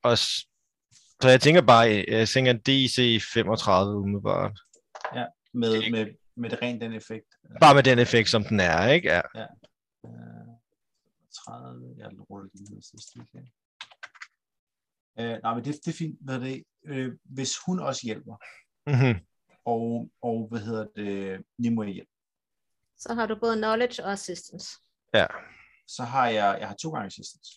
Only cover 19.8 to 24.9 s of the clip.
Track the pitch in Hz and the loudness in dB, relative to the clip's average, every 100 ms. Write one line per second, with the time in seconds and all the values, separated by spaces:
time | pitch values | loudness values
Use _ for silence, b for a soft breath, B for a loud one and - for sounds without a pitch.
19.8 | 117 117 117 _ 120 113 110 117 107 110 | -4 -6 -8 _ -6 -6 -6 -8 -6 -8
20.8 | 104 104 101 98 98 92 - - 117 117 | -8 -10 -8 -6 -8 -10 -14 -6 -2 -2
21.8 | 104 92 - _ _ _ _ _ _ _ | -4 -10 -16 _ _ _ _ _ _ _
22.8 | _ _ - 233 220 214 226 220 220 226 | _ _ -8 -6 -4 -2 -2 0 0 0
23.8 | 247 240 175 196 - 170 - 190 - - | -2 -4 -8 -8 -8 -12 -14 -18 -18 -18
24.8 | _ | _